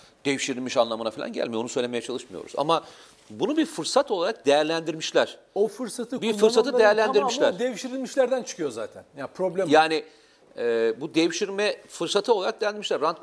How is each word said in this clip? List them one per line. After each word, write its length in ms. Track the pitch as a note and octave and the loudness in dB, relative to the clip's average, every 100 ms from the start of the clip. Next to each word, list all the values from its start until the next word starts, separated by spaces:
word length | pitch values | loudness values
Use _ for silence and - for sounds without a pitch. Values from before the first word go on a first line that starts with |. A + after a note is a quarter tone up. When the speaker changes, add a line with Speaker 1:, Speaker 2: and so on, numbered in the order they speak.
| - _ C#3+ | -20 _ -4
Speaker 1:
devşirilmiş 520 | C3+ - B2 B2+ B2+ | -2 -2 -4 -2 0
anlamına 340 | A2+ A2+ A2+ | 2 0 -4
falan 220 | - - | -6 -6
gelmiyor. 280 | - B2 A2+ | -4 -4 -4
Onu 80 | A#2+ | -4
söylemeye 320 | C3 B2 A#2+ | -4 -2 -4
çalışmıyoruz. 520 | - B2 - F2 - - | -6 -8 -10 -14 -8 -4
Ama 260 | D3 D#3+ - - - _ - | 0 0 -2 -18 -20 _ -16
bunu 280 | G#2+ F#3+ D#4 | -6 -2 0
bir 80 | D4+ | -2
fırsat 460 | - D3 B3+ C#4+ | -4 -2 0 0
olarak 340 | F#3+ E3 - C#3 | -2 -4 -2 2
değerlendirmişler. 920 | C#3+ D3+ E3 D#3+ D#3+ - D#3+ A2+ - _ F#3+ | 4 2 -2 -4 -6 0 2 2 -2 _ -2
Speaker 2:
O 120 | G#3+ | -2
fırsatı 540 | - A#3+ - A3+ B3+ | -2 -8 -8 -8 -4
Speaker 1:
Bir 120 | G3+ | -2
fırsatı 380 | G#3 A3 A#3+ B3+ | 2 4 4 2
Speaker 2:
kullananların 80 | B3 G#3+ G#3+ | 4 6 6
Speaker 1:
değerlendirmişler. 480 | G#3+ G3+ B3+ B3 A#2+ | 4 2 2 2 2
Speaker 2:
tamamı 140 | F3+ | 2
devşirilmişlerden 840 | B3 G#3 B3+ C4 B3 C#4 A#3+ B3+ | -2 -4 -8 -8 -4 0 2 0
çıkıyor 280 | - - D3 | -4 -6 -6
zaten. 320 | A2+ G#2 G2 - C#3 | -6 -10 -12 -18 -12
Ya 100 | C3+ | -10
problem 400 | - F#3 F3 F3+ | -4 -2 0 4
o. 40 | |
Speaker 1:
Yani, 340 | D3+ D#3+ D#3+ - _ _ _ _ - | 6 6 2 -6 _ _ _ _ -4
e, 360 | A#2 A#2 A2+ A2 | 0 2 2 0
bu 140 | D3+ D3 | -2 2
devşirme 640 | E3+ E3+ G3 G3 G#3 - - | 2 2 -4 -2 -2 -4 -10
fırsatı 460 | - E3+ G3+ G3+ | -6 0 2 2
olarak 280 | G#3+ G#3 A3 | 2 0 -2
değerlendirmişler. 400 | G#3+ G#3+ - D3+ | -4 -2 -2 0
Rand 160 | D#3 E3+ | 0 0